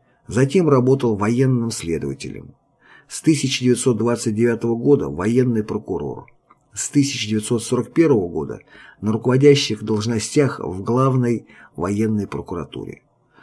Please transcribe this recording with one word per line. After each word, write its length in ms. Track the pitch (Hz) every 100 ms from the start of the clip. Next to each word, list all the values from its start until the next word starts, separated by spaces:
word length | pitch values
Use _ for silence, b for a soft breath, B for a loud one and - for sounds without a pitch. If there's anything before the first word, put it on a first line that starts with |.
| _ _ -
Затем 420 | - 139 190 160
работал 480 | 135 123 135 123 104
военным 540 | 104 120 131 123 113
следователем. 840 | 110 82 78 69 67 - - - - _ _ b b b
С 140 | -
тысяча 420 | - 147 139 -
девятьсот 320 | 123 120 - 110
двадцать 380 | 117 117 117
девятого 420 | 104 120 113 117 117
года 320 | 135 143 73
военный 560 | 73 95 120 127 113
прокурор. 600 | 107 107 - 95 71 60 - _ _ _ _
С 160 | - -
тысяча 400 | 147 139 - 104
девятьсот 320 | 107 104 120
сорок 320 | - 123 110
первого 340 | - 160 123 87
года 320 | 78 73 55 - B B B
на 100 | 104
руководящих 680 | 110 127 127 143 139 - 110
должностях 760 | 110 107 110 117 - - 139 -
в 220 | - 92
Главной 640 | 98 120 135 131 120 113 - B B
военной 520 | - 85 101 110 107 98
прокуратуре. 760 | - - 87 73 58 50 50 _ _ _ B